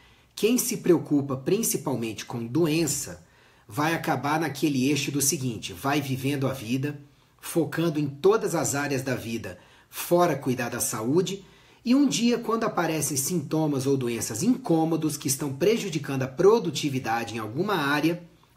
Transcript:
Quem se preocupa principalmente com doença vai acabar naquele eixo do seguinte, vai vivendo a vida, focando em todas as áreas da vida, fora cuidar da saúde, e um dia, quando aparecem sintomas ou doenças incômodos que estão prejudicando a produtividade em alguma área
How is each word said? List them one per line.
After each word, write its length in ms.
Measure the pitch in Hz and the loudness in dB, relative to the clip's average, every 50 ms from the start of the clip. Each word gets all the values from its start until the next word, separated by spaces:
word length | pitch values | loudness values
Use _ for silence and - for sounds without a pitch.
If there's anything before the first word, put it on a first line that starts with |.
| - - _ _ _ _ - | -20 -20 _ _ _ _ -8
Quem 220 | - - 220 254 | 0 2 2 2
se 220 | 240 - - 214 160 | 2 0 0 -4 0
preocupa 580 | - 180 170 143 - - 151 143 135 135 131 | 4 4 4 4 4 2 2 2 2 0 -4
principalmente 880 | 131 - 170 185 226 226 - - - - 156 131 113 117 110 104 - - | -4 -2 0 0 0 0 0 -2 -2 -2 -2 -4 -2 -4 -4 -6 -8 -10
com 220 | - - 117 117 | -8 -8 -6 -6
doença 800 | 117 123 160 175 151 151 165 165 139 - - - - 87 85 - _ _ _ _ _ _ _ _ | -2 0 2 2 2 2 2 2 0 -2 -4 -6 -8 -10 -14 -18 _ _ _ _ _ _ _ _
vai 260 | - 104 127 151 165 165 | -12 -4 -2 0 0 0
acabar 480 | 151 - 175 143 127 143 143 151 160 | 0 0 -2 -2 0 0 0 0 0
naquele 480 | 165 147 135 - 165 151 143 127 127 139 | 0 -2 -2 0 0 0 2 2 2 2
eixo 240 | 151 135 - - 135 | 2 0 -2 -2 -2
do 80 | 143 | 0
seguinte, 540 | - - 180 143 127 127 110 92 - - 92 | 0 0 0 0 -2 -4 -4 -6 -8 -12 -10
vai 260 | 87 - 135 147 151 | -6 -2 0 0 0
vivendo 460 | 139 135 127 107 131 139 147 135 135 | 0 -2 -4 -2 -2 -2 -2 0 -2
a 80 | 123 - | -2 -2
vida, 440 | - 110 110 127 135 135 147 147 - - - _ _ _ _ _ _ | -4 -6 -4 -4 -2 -2 -4 -6 -8 -14 -20 _ _ _ _ _ _
focando 580 | - - - 170 151 - - 165 165 170 147 151 | -10 -4 0 0 0 0 0 0 0 0 0 0
em 80 | 151 | -2
todas 480 | 135 135 - - 190 214 220 208 180 160 | -4 -2 2 4 4 4 4 2 0 0
as 200 | 160 139 135 139 | 0 0 0 0
áreas 280 | 143 143 139 139 123 117 | -2 -2 -2 -2 -2 -2
da 120 | 135 123 | -2 -4
vida, 440 | 104 92 113 117 110 101 98 90 - - - - - _ _ | -4 -4 -6 -6 -6 -8 -8 -12 -14 -18 -20 -20 -20 _ _
fora 440 | - - - - 175 175 175 175 143 | -12 -8 -2 2 4 4 4 4 2
cuidar 360 | 135 - 135 123 123 120 117 | 0 -2 -2 -2 -2 -2 -4
da 100 | 117 113 | -4 -4
saúde, 640 | - - - 107 110 123 147 180 190 180 196 - - - - - - - - _ - | -4 -4 -4 -4 -2 0 2 2 2 0 -2 -8 -10 -16 -20 -20 -20 -20 -18 _ 0
e 100 | 233 247 | 2 4
um 140 | 285 285 254 | 4 4 4
dia, 300 | - - 233 240 240 226 | 2 2 2 2 2 2
quando 260 | - - 220 - 233 | 0 -2 -2 0 0
aparecem 520 | 208 - 185 170 160 160 156 - - 151 | -2 0 0 0 0 0 0 -2 -2 -2
sintomas 720 | 127 - - 180 170 135 - 160 156 156 151 143 131 131 | -2 -2 0 -2 -2 -2 0 0 0 2 2 0 0 2
ou 120 | 139 139 131 | 2 2 2
doenças 440 | 123 120 117 110 101 - 117 110 160 | 0 -2 -2 -2 -4 -6 -4 -2 2
incômodos 760 | 240 254 - - - 170 160 160 160 165 160 160 151 151 - | 2 2 2 2 2 2 4 4 2 0 0 0 -2 -2 -2
que 100 | - 143 | -2 -4
estão 240 | - - 156 139 131 | -2 -2 -4 -6 -2
prejudicando 720 | 135 180 208 233 233 - 190 151 147 - - 139 131 131 | 0 2 2 2 2 0 -4 -4 -4 -4 -4 -4 -2 -4
a 60 | 127 | -4
produtividade 1040 | - - 175 196 226 233 175 175 131 - - 143 127 127 - 110 113 117 113 104 110 | 0 4 6 6 6 6 4 0 -4 -4 -4 -2 -2 -2 -2 -2 -2 -2 -2 -4 -6
em 40 | 113 | -8
alguma 360 | 110 104 113 147 190 208 202 | -8 -6 -4 -4 -2 0 0
área 480 | 170 139 139 147 147 151 160 175 170 - - _ _ _ _ _ | 0 0 2 2 2 2 2 0 0 -6 -16 _ _ _ _ _